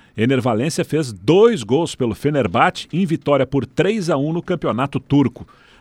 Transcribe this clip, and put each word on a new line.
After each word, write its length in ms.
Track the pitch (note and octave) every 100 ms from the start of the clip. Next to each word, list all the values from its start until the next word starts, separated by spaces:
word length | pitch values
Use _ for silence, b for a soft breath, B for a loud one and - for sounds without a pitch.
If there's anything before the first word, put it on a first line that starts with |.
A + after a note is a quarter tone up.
| b -
Ener 240 | A#2 C#3
Valencia 460 | C3 G#2+ D3 E3 E3+
fez 260 | D3 C#3
dois 520 | G2 G2+ F3 A#3 G#3
gols 320 | G#2 B2+ E3+ -
pelo 180 | A#2+
Fenerbahçe 760 | - C#3+ D3 A2 G#2+ E3+ - -
em 140 | D#3+ F#3+
vitória 400 | E3 - C#3 B2+
por 180 | C#3 A#2
três 420 | - F3 A3 E3
a 100 | D3
um 140 | D3
no 120 | E3+
Campeonato 560 | - F3 D3+ A2 C#3 C3+
Turco. 480 | - C#3+ C3 - F#2 b b b